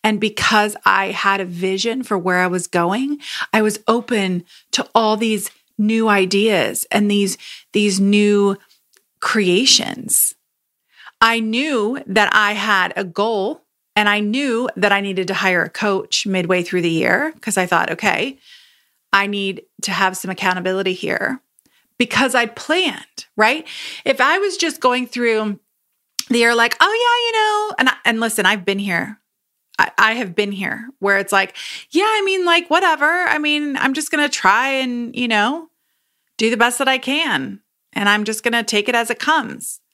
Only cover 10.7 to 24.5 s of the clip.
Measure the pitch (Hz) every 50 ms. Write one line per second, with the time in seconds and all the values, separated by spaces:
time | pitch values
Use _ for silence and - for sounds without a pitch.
10.7 | _ _ _ _ _ _ - - _ _ 226 226 233 233 220 220 220 247 285 311
11.7 | 285 233 202 214 254 277 - - 190 214 208 - - 214 214 202 208 202 202 220
12.7 | 208 190 180 - - - 202 180 165 - 202 226 226 202 190 220 311 - _ _
13.7 | _ _ _ _ _ 214 208 208 208 208 208 208 214 262 285 269 233 226 254 -
14.7 | - - 185 202 196 196 202 196 190 185 185 170 190 185 196 190 185 175 165 175
15.7 | _ - 208 208 196 190 - - - - - 202 190 185 180 170 185 180 175 -
16.7 | - 180 170 170 165 160 - 180 180 202 285 311 311 - - 226 202 196 180 175
17.7 | 180 165 - - - 175 - 208 - - 202 277 269 _ _ - - - - _
18.7 | _ _ _ _ _ _ _ _ - 196 196 202 208 202 196 190 190 - - _
19.7 | _ - - - 185 175 196 185 185 - - 170 190 - 190 226 185 185 180 185
20.7 | 185 190 196 185 180 185 190 - - - 196 - 262 262 _ _ _ _ _ _
21.7 | _ _ _ _ _ _ 240 240 - 214 262 254 254 254 240 220 - - - -
22.7 | 311 359 370 294 196 - - _ _ - - _ _ - 214 220 269 311 311 -
23.7 | - - - - - - - - 262 226 254 277 320 381 403 403